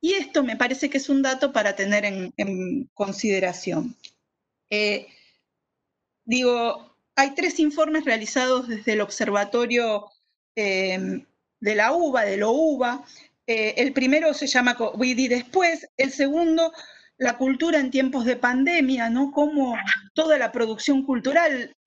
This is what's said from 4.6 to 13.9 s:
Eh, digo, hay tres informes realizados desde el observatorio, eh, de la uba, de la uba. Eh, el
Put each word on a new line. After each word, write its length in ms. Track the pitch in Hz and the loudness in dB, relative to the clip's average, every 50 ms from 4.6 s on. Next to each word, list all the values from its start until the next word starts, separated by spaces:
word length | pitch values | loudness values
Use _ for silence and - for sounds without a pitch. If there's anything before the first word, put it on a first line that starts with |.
| _ _ | _ _
Eh, 380 | 208 208 214 208 208 202 - - - _ _ _ _ _ _ _ _ _ _ _ _ _ _ _ _ _ _ _ _ _ _ | -2 0 0 0 -2 -2 -6 -12 -20 _ _ _ _ _ _ _ _ _ _ _ _ _ _ _ _ _ _ _ _ _ _
digo, 720 | - 226 247 254 247 247 240 233 233 - - - - _ _ _ _ _ | -2 -2 2 2 2 2 2 0 -2 -4 -6 -10 -20 _ _ _ _ _
hay 200 | - 277 277 277 | 0 0 0 2
tres 260 | - 311 339 - - | -2 -2 -2 0 2
informes 440 | 320 302 294 311 311 311 311 311 - | 0 0 2 0 -2 0 0 -2 0
realizados 600 | 285 226 220 214 220 - 269 254 254 262 254 247 | 0 -2 -2 -2 -4 -2 -2 0 2 0 0 -2
desde 280 | 233 233 214 214 - 214 | -4 -8 -6 -2 -2 0
el 60 | 214 | 0
observatorio, 1080 | 208 196 - - 233 208 202 202 202 202 202 240 240 226 240 240 233 226 214 208 208 - _ _ _ _ _ _ _ _ _ | -2 -4 -4 -4 -4 0 0 0 -2 0 -2 -2 -2 0 0 0 0 0 -2 -2 -4 -8 _ _ _ _ _ _ _ _ _
eh, 680 | - 214 202 190 185 190 190 185 185 190 185 190 185 - _ _ _ _ _ _ _ | -4 -2 -2 0 0 0 -2 -2 -4 -4 -4 -6 -6 -8 _ _ _ _ _ _ _
de 140 | - 202 214 | -4 -2 2
la 160 | 208 208 226 285 | 2 2 2 2
uba, 320 | 339 349 311 254 254 220 | 2 0 2 2 2 0
de 120 | 202 196 | 0 0
la 120 | 196 208 214 | 0 0 2
uba. 560 | 233 285 320 320 294 247 247 240 240 269 - - - - - _ _ _ _ | 2 2 2 2 2 0 -2 -2 -2 -6 -10 -16 -20 -20 -20 _ _ _ _
Eh, 280 | - 233 220 220 214 - | -4 -2 -2 -2 -2 0
el 160 | - 247 285 | 0 0 0